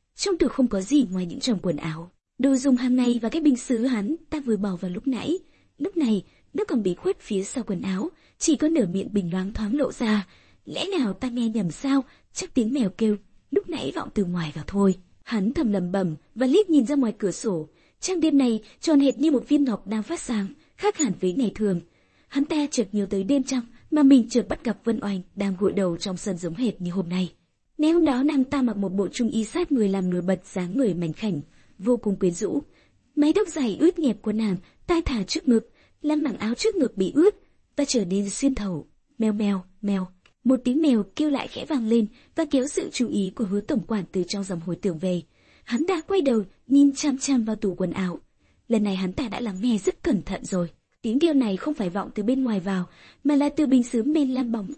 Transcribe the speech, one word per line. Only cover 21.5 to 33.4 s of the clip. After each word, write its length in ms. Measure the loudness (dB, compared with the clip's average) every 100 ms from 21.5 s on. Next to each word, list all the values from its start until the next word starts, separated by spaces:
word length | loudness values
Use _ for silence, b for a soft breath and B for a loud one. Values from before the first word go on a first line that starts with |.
thường. 260 | 0 0 -2 b b b b b
Hắn 160 | -2
ta 220 | 0 0 0
chợt 180 | -2 -2
nhớ 140 | -2 -2
tới 140 | -2
đêm 180 | 0 0
trăng 200 | 0 -4 -6 b b
mà 120 | 4
mình 260 | 8 8 6
chợt 180 | 0 0
bắt 160 | -2
gặp 140 | -4 -4
Vân 160 | -2 -2
Oanh 200 | -2 -6 -6
đang 220 | -6 -4 0
gội 140 | 0
đầu 240 | 0 0 -2
trong 200 | -6 -6
sân 220 | -6 -6
giống 160 | -6
hệt 260 | -4 -4 -2
như 100 | -4
hôm 180 | -4 -2
nay. 240 | -2 -2 -6 _ _ _ 0
Nếu 160 | 2
hôm 100 | 4
đó 180 | 4 2
nàng 220 | 2 0
ta 180 | 0 0
mặc 140 | 0 0
một 160 | -2
bộ 160 | -2 -2
trung 220 | -2 -2
y 140 | 0
sát 280 | -2 -2 0
người 160 | 2 2
làm 220 | 0 0
nổi 120 | 0
bật 240 | 0 -2 -4
dáng 300 | -6 -4 0
người 180 | 0
mảnh 180 | 0 -4
khảnh, 280 | -4 -4 -4 b b b -6
vô 180 | -2 0
cùng 200 | 0 0
quyến 180 | 0
rũ. 280 | 0 -4 -4 b b b b _ 2
Mái 160 | 4
tóc 160 | 4